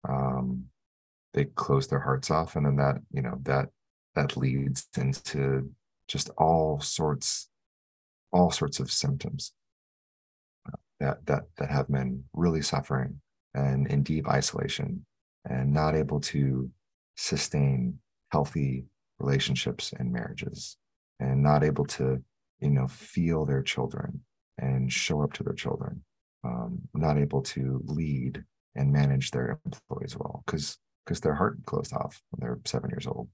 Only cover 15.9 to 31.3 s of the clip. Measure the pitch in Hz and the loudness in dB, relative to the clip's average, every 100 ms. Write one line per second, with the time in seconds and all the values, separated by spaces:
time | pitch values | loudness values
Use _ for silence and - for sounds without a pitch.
15.9 | 78 71 71 - 73 67 65 64 - _ | 2 2 -2 -2 0 2 2 -4 -10 _
16.9 | _ _ - - 71 - 76 69 67 62 | _ _ -10 -4 -2 0 2 4 4 0
17.9 | - _ _ _ 78 71 78 67 65 64 | -4 _ _ _ 0 0 0 0 -2 -6
18.9 | _ _ _ 67 69 - 65 - - - | _ _ _ 0 2 2 0 -2 -4 -8
19.9 | - 62 60 - 65 - - - - _ | -4 -2 -2 -4 -8 -10 -10 -14 -16 _
20.9 | _ _ _ 65 65 73 76 76 71 71 | _ _ _ 0 4 6 6 4 2 -2
21.9 | - 65 65 - _ _ _ 71 69 65 | 0 0 0 -4 _ _ _ 2 2 2
22.9 | - - - 82 80 73 67 67 - 67 | -4 -6 0 2 2 2 0 0 -2 -4
23.9 | - - - - _ _ - 65 65 64 | -4 -6 -8 -12 _ _ -4 0 2 0
24.9 | - - 76 71 - - - - - - | 0 0 2 0 -2 -6 -4 -4 -4 -6
25.9 | - - _ _ _ 62 60 58 - - | -8 -16 _ _ _ -6 -4 -4 -6 -6
26.9 | - 78 73 71 71 67 - 65 65 - | -2 2 2 2 0 -2 -4 -2 -2 -2
27.9 | 76 80 69 64 64 - _ _ - 69 | -2 0 -2 -2 -6 -12 _ _ 0 2
28.9 | 71 71 67 131 - 60 - - - _ | 4 4 2 0 -2 -2 -4 -8 -12 _
29.9 | - - - - - - 76 71 - _ | -8 -8 -8 -8 -8 -4 -4 -4 -10 _
30.9 | _ - 85 - | _ -6 -2 0